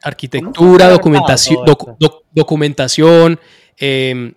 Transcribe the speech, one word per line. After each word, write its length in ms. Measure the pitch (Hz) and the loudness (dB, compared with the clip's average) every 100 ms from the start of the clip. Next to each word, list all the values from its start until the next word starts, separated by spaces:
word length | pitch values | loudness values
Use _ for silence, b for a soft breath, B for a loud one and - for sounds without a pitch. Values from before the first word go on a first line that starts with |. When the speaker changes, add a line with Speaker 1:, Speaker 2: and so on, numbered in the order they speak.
Speaker 1:
Arquitectura, 500 | 147 - 131 135 180 269 | -14 -14 -10 -10 -8 0
Speaker 2:
cómo 160 | 175 | 4
está 140 | 180 185 | 6 6
redactado 100 | 180 | 4
Speaker 1:
documentación, 580 | 165 147 135 131 - 123 | 2 0 0 -2 -2 -2
Speaker 2:
todo 80 | 156 | -2
Speaker 1:
docu-, 260 | 143 - | -4 -6
Speaker 2:
esto? 40 | 113 | -4
Speaker 1:
doc-, 220 | 156 - _ | -4 -4 _
documentación, 1080 | 160 147 151 147 143 127 - 160 170 165 165 b b b b | -4 -4 -4 -4 -6 -6 0 2 4 2 0 b b b b
em, 580 | 139 135 131 127 120 | -6 -4 -4 -6 -12